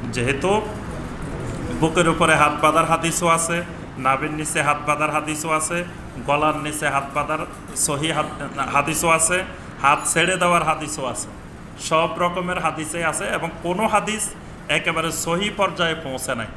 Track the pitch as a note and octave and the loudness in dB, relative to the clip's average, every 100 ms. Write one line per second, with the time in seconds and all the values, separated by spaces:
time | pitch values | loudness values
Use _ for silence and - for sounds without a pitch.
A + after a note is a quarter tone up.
0 | A#2 A#2+ B2 C#3 F3 G#3 G#3+ - - - | -4 -2 0 0 2 0 0 -8 -8 -8
1 | - - - - - - - - D#3+ - | -8 -8 -8 -6 -6 -6 -6 0 2 4
2 | E3 D#3+ D#3+ D#3 D3 D3+ D#3 D#3 D#3 E3 | 4 4 4 6 6 6 4 6 4 2
3 | E3 D#3+ F3 E3 E3 E3+ F3 - - - | 2 0 2 2 2 -2 -4 -10 -12 -2
4 | C3 C3+ D3+ D3+ D3+ E3+ D3 D3 C#3+ C#3+ | 2 2 0 -2 -2 0 2 2 0 0
5 | D3+ D3+ D3+ D3+ E3 D#3 D#3 E3+ F3 - | 2 0 -2 -4 0 0 0 -2 -4 -10
6 | - - A#2 C#3+ D3+ D3 D3 C#3+ D3+ C#3 | -12 -8 0 2 4 0 -4 -2 0 0
7 | C#3 D3 D3 D#3 F3 - - - - C#3+ | 0 -2 -2 -2 -4 -10 -10 -2 0 0
8 | D#3+ D3+ C#3+ - C#3+ D3 C3 C#3 C#3+ D3+ | 0 0 -2 -4 -8 -4 0 2 2 2
9 | E3+ D#3+ - F3+ F#3+ - - - C#3 D3+ | 4 4 4 2 -2 -10 -14 2 4 4
10 | - E3 E3+ F#3 F3 E3+ D#3 D3+ D3 - | 2 2 2 4 4 4 2 0 -2 -4
11 | C3 A#2 - - - - - - - D#3+ | -4 -4 -8 -12 -14 -16 -16 -10 0 2
12 | E3+ - F3 F3+ F3 F3+ D#3+ D3+ D#3 F3 | 2 2 0 0 -2 -2 -2 -2 -6 -2
13 | E3 D3+ G3+ E3+ E3 - E3+ F3+ A3 G#3+ | -2 -2 -2 -2 -4 -4 -2 0 4 2
14 | G#3 G#3+ - - - - - D3+ - D#3+ | 2 -2 -4 -6 -14 -16 -2 0 2 0
15 | E3 D#3 - E3+ G#3 G#3 F#3+ E3+ E3+ D#3+ | 0 -2 -2 0 0 0 -2 2 -2 -2
16 | D3 C3 - B2 G#2+ | -4 -6 -4 -4 -4